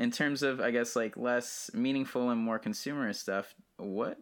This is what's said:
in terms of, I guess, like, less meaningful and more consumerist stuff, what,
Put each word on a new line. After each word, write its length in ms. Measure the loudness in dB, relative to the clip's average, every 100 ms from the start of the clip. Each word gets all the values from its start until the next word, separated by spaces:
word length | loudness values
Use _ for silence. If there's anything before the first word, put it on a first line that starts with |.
in 100 | 0
terms 320 | 2 0 2
of, 180 | 2 2
I 100 | 2
guess, 260 | 2 2 0
like, 200 | 0 0
less 520 | 2 2 0 -8 -6
meaningful 560 | 0 2 0 0 0 2
and 100 | 2
more 180 | 2 0
consumerist 580 | -2 -4 -4 -2 -2 -2
stuff, 380 | -2 -2 -2 -10 -20 -10
what, 420 | -4 -2 -2 -4